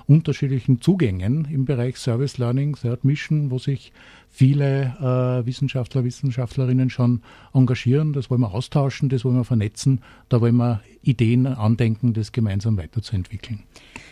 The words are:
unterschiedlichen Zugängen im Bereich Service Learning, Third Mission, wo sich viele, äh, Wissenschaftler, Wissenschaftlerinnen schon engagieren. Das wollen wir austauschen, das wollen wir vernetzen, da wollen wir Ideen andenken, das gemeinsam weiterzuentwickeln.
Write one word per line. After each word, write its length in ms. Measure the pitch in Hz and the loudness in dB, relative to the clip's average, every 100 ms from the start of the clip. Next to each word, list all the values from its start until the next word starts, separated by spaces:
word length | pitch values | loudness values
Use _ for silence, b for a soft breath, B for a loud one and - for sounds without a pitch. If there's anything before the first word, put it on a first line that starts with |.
| B | B
unterschiedlichen 760 | 151 156 135 143 131 - 123 | 4 4 -2 -2 -2 0 0
Zugängen 680 | - 190 127 92 95 147 147 | 2 2 2 0 -2 -2 -2
im 140 | 151 | -4
Bereich 320 | 131 131 127 - | -2 -2 -4 -4
Service 400 | - 117 104 - | -4 -2 -2 -2
Learning, 400 | 120 131 143 143 | -2 0 -2 -4
Third 260 | 117 120 | -4 -2
Mission, 480 | 135 147 - 151 143 | 0 0 -2 -2 -2
wo 80 | 127 | -4
sich 360 | - 135 - B B B B | -4 -6 -8 B B B B
viele, 1120 | - 131 143 139 135 135 120 127 127 127 127 | 2 4 4 0 0 -2 -4 -2 0 0 -2
äh, 40 | 120 | -4
Wissenschaftler, 580 | 131 139 131 117 139 | -4 -4 -4 -4 -2
Wissenschaftlerinnen 840 | 123 - 139 120 120 - 127 127 127 | -2 -2 -4 -4 -4 -2 0 2 0
schon 320 | - 123 120 B B B | 0 0 0 B B B
engagieren. 580 | 135 123 123 120 139 156 | 2 2 2 0 0 0
Das 160 | 139 120 | -2 -2
wollen 140 | 123 | 0
wir 100 | 117 | 0
austauschen, 560 | 95 - 156 139 - 139 | -2 -2 0 0 0 -2
das 160 | 131 | 0
wollen 120 | 127 123 | 0 0
wir 80 | |
vernetzen, 580 | 117 117 107 - 139 127 B B B | 0 0 -2 -2 0 0 B B B
da 140 | 120 | 2
wollen 140 | 117 120 | 4 2
wir 260 | 120 110 - - | 2 -2 -8 -6
Ideen 460 | - 120 113 123 135 | -2 2 2 2 0
andenken, 680 | 131 107 113 117 110 120 | 0 0 2 0 0 -2
das 200 | 110 107 | -2 -4
gemeinsam 440 | - 110 98 110 104 | -2 -2 -2 -2 -2
weiterzuentwickeln. 840 | 80 - - 98 87 101 - 104 - B B B B | -4 -8 -4 -4 -6 -10 -12 -12 -14 B B B B